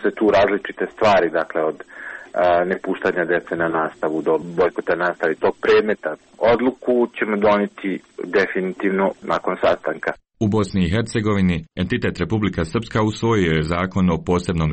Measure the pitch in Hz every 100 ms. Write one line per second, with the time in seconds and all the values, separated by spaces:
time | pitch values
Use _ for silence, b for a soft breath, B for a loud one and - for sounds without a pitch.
0 | 104 - 107 98 98 101 - - 92 -
1 | 110 95 85 82 80 87 78 73 - B
2 | B B B - 90 87 87 92 90 92
3 | 98 90 82 87 - 82 82 82 78 -
4 | 80 78 76 80 85 87 87 - 92 85
5 | 87 85 85 78 101 - 113 107 104 101
6 | 78 76 _ - 113 117 127 127 - 123
7 | 117 - 104 104 107 104 101 - 98 87
8 | - - 90 98 92 95 95 90 101 98
9 | 95 - - 85 - 90 92 87 - 78
10 | - - _ - 110 107 95 101 87 107
11 | 117 120 107 101 92 82 80 - 92 123
12 | 95 - 82 110 98 - 80 117 113 117
13 | 107 104 113 110 87 80 78 85 92 98
14 | 92 80 87 90 92 85 78